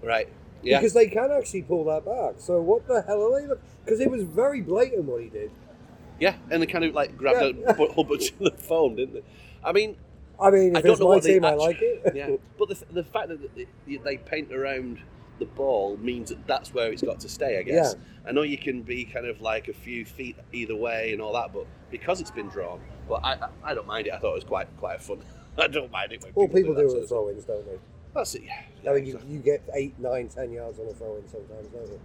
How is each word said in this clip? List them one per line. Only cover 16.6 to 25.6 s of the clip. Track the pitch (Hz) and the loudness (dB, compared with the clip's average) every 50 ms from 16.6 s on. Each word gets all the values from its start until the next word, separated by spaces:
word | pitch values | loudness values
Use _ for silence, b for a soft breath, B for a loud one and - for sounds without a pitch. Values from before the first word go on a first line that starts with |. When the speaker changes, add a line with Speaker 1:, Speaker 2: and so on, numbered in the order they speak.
| - - - | -2 -4 -4
Speaker 1:
where | 127 117 113 | -2 -2 -2
it's | 110 127 | -2 -2
got | - 127 110 - | -4 -4 -4 -6
to | - 131 | -8 -14
stay, | - - 147 135 110 | -8 -4 -2 -2 -2
I | 92 92 | -2 -2
guess. | 123 139 170 160 127 101 | 2 2 2 2 2 0
Speaker 2:
Yeah. | 87 - - - - - - | -4 -12 -20 -20 -16 -10 -2
Speaker 1:
I | |
know | 123 143 151 | 0 0 0
you | 147 143 135 | 0 -4 -6
can | - 147 127 123 113 | -6 -6 -6 -6 -6
be | 117 123 123 123 | -8 -8 -8 -8
kind | 110 - 123 120 | -8 -8 -8 -8
of, | 120 110 107 | -8 -10 -6
like, | 113 110 110 110 110 | -4 -2 -2 -2 -4
a | 123 104 | -8 -12
few | - - 120 123 120 113 | -12 -12 -10 -10 -10 -10
feet | - - - 135 120 113 - - - - | -12 -12 -12 -12 -12 -12 -16 -18 -14 -10
either | 120 117 107 113 | -10 -6 -6 -4
way | 107 117 117 117 113 110 113 110 | -4 -2 -4 -2 -2 -2 -4 -4
and | 101 110 | -4 -4
all | 107 107 | -4 -2
that, | 120 113 - - | -4 -4 -4 -8
but | 101 82 - - - - - | -10 -12 -12 -16 -20 -18 -14
because | - 117 - - 180 185 | -14 -8 -2 -2 -2 -2
it's | - - | -4 -10
been | - 113 101 98 | -10 -10 -10 -8
drawn, | 92 98 90 85 87 90 - - - - - - | -8 -8 -8 -8 -10 -12 -16 -18 -18 -16 -6 -6
but | 110 117 - | -4 -2 -2
I, | 127 135 | -4 -4
I, | - 123 104 - - - 147 | -4 -8 -12 -12 -12 -8 -6
I | 147 | -6
don't | 113 104 | -6 -6
mind | 101 104 110 104 | -6 -8 -6 -6
it. | 101 90 | -6 -6
I | 95 | -4
thought | - 104 90 | -4 -4 -4
it | |
was | 92 - | -4 -6
quite, | - 104 95 95 - - | -4 -4 -4 -4 -8 -10
quite | - - 90 87 92 | -10 -8 -8 -8 -10
fun. | - - 101 - - - - - | -10 -12 -12 -12 -12 -20 -20 -20
<laughs> | - - - | -20 -14 -2
I | - | -2